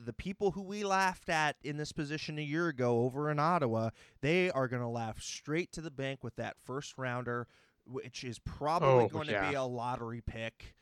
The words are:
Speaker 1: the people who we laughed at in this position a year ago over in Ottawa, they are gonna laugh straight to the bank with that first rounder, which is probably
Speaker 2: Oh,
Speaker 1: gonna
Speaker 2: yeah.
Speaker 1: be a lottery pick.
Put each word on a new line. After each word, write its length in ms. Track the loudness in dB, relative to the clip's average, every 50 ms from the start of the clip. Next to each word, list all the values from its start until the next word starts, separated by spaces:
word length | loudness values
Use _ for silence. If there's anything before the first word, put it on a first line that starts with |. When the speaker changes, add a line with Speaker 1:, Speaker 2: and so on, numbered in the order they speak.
| -6
Speaker 1:
the 100 | -8 -10
people 380 | -6 -6 -6 -2 0 0 0
who 120 | 0 0 -4
we 200 | -6 -4 -2 0
laughed 460 | 2 4 4 4 2 0 -2 -2 0
at 260 | 2 2 2 2 0 -2 -4
in 140 | -6 -4
this 140 | -4 -6 -6
position 480 | -4 -4 -4 -4 -4 -4 -4 -6 -6 -4
a 20 |
year 260 | -4 -2 0 0 2
ago 360 | 0 2 2 4 4 4 4 4
over 260 | 2 0 0 0 0
in 80 | 2
Ottawa, 540 | 4 4 4 4 4 4 2 2 2 0 0 -4 -6 -14 -20 _ _
they 280 | 0 2 4 4 4 2
are 160 | 2 0 0
gonna 220 | 0 0 -2 -4 -4
laugh 320 | -4 -4 -4 -6 -6 -8
straight 500 | -10 -10 -10 -10 -6 -2 -2 -2 -2 -4 -8
to 80 | -10
the 100 | -10 -8
bank 320 | -6 -6 -4 -4 -6 -6 -8
with 120 | -10 -8
that 180 | -6 -6 -6 -8 -10 -10
first 340 | -8 -6 -6 -8 -8 -8
rounder, 500 | -6 -4 -4 -2 -2 -2 -2 -4 -4 -4 -8 _ _ _ _ _ _ _
which 380 | -10 -8 -8 -8 -8 -10 -10 -8
is 160 | -8 -8 -8
probably 640 | -8 -10 -6 -2 0 0 2 4 6 8 8 8 6
Speaker 2:
Oh, 20 |
Speaker 1:
gonna 260 | 4 2 -2 -2 -2 0
Speaker 2:
yeah. 160 | 0 0 0
Speaker 1:
be 60 | 0
a 80 | 0 -2
lottery 580 | -2 -2 -4 -4 -4 -4 -4 -6 -6 -8 -8 -8
pick. 480 | -8 -8 -6 -8 -8 -10 -12 -18 -20 -20 _